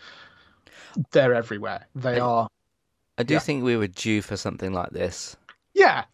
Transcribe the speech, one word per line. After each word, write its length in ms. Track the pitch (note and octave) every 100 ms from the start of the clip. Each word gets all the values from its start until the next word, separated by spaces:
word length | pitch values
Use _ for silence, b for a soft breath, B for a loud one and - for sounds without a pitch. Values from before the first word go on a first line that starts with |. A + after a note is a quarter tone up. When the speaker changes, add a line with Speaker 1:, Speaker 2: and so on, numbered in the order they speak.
| B B B B B B B B B B C3+
Speaker 1:
they're 220 | D#3 C3
everywhere. 520 | A#2+ A2 G#2 G#2 G2 -
They 220 | C3+ B2+ A#2+
Speaker 2:
I, 40 |
Speaker 1:
are. 280 | B2 A#2 A2 _ _ _ _ _ _ -
Speaker 2:
I 40 |
do 120 | A#2+
Speaker 1:
Yeah. 60 | D3+
Speaker 2:
think 240 | - C#3+
we 120 | B2 A#2
were 100 | G#2
due 360 | F2+ A2+ G#2
for 140 | - G2+
something 360 | G#2 - F#2+
like 180 | F#2 F2
this. 460 | - F2+ - - - - - _
Speaker 1:
Yeah, 300 | F#4+ F4+ - -